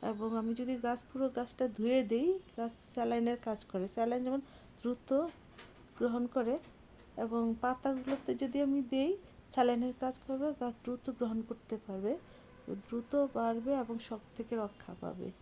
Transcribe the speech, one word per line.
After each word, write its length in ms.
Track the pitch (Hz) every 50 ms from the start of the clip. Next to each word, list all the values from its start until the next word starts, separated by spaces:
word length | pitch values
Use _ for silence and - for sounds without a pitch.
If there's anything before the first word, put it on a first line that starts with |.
| - -
এবং 180 | 220 208 214 220 226 226
আমি 120 | 220 226 233 233
যদি 140 | 254 247 262 247 240
গাছ, 140 | 240 240 240 - -
পুরো 180 | - 262 269 262 262 240
গাছটা 260 | 247 240 - - 262 254 208
ধুয়ে 240 | - 214 233 247 262 254 202
দিই, 180 | 226 233 269 339 381 381 - - - -
গাছ 140 | 233 233 226 - - - -
স্যালাইনের 460 | - 233 233 233 233 233 233 240 240 -
কাজ 140 | 233 214 208 - -
করে, 160 | - 190 180 196 -
স্যালাইন 260 | - 226 233 240 254 254
যেমন 160 | 254 262 277 277 - - - - - - -
দ্রুত 300 | - 233 247 240 - - 269 277 320 339 - - - - - - - - - - - - - -
গ্রহণ 260 | 233 240 233 247 240 247 -
করে, 200 | 262 240 220 254 320 - - - - - - - - - - - - 220
এবং 180 | 226 226 233 233 226 226 226 -
পাতাগুলোতে 680 | 247 254 254 - 277 269 262 254 262 269 269 - - 254 240 277
যদি 160 | 262 240 277 285
আমি 140 | 277 269 285 269 233 -
দিই, 180 | 262 269 311 381 403 - - - - - - -
স্যালাইনের 420 | - 247 247 240 233 240 254 247 - -
কাজ 120 | 262 254 - -
করবে, 220 | - 269 262 277 302 294 285
গাছ 140 | 247 247 233 - -
দ্রুত 200 | - 247 247 - - 254 -
গ্রহণ 200 | 240 226 220 220 220 -
করতে 280 | 233 226 - - 226 214 -
পারবে, 280 | - 196 190 190 208 269 349 - - - - - - - - - - - 202 196
দ্রুত 260 | - - 233 233 - - 285 285 277 277
বাড়বে 380 | 233 226 226 226 226 226 254 277 269 247
এবং 120 | 226 233 226 - -
শক 140 | 226 208 - - -
থেকে 160 | - 226 226 240 226 214
রক্ষা 280 | 208 208 - - - 180 175
পাবে। 280 | - 175 165 185 180 185 185 -